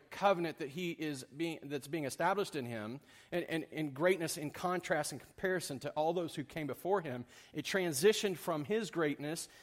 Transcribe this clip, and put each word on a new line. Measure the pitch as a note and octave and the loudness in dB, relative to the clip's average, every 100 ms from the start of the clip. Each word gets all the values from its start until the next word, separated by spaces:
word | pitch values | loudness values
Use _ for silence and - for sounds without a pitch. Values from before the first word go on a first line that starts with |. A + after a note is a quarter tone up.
| - | -6
covenant | - G3 F3+ E3 - | 2 4 4 2 -4
that | D3 | -6
he | D3 F3 | -4 -4
is | E3 D#3 C#3 B2+ C#3 | -2 -4 -4 -8 -4
being, | E3 D#3+ | -4 -4
that's | C#3+ C#3+ C3+ | -6 -6 -4
being | D#3+ C#3+ | -4 -2
established | - E3+ G3 G3 D3+ | 2 2 2 0 -2
in | A#2+ | -4
him, | A#2 G#2+ C3+ - - - | -4 -6 -8 -12 -20 -6
and, | F3 E3 | -4 -2
and, | D#3+ - | -2 -4
and | C3+ D3+ | -4 -4
greatness | C3 F3 F#3 D#3+ - | 2 4 4 2 -2
in | D3 | -6
contrast | - F3+ F3+ - E3 D3+ | -2 0 0 0 0 0
and | C3+ | -6
comparison | - - F#3+ F#3 - C3+ | -12 -2 0 0 -2 -4
to | D3 | -4
all | - D#3 | 0 2
those | F3 E3 - | 2 0 -2
who | |
came | C3 - D3 | -6 -4 -4
before | B2+ E3+ G3 | -2 2 2
him. | D#3+ B2 A#2+ - - | 2 -6 -8 -14 -12
It | - C#3+ | -8 -2
transitioned | G3 F3+ C3+ F#3+ G#3+ G#3 F3 | 2 2 6 6 6 2 -2
from | - D#3+ C3+ | -2 -2 0
his | G#3+ G3+ | 0 0
greatness | E3+ D#3 C#3+ D3 E3 - - | 2 2 2 -4 -4 -8 -14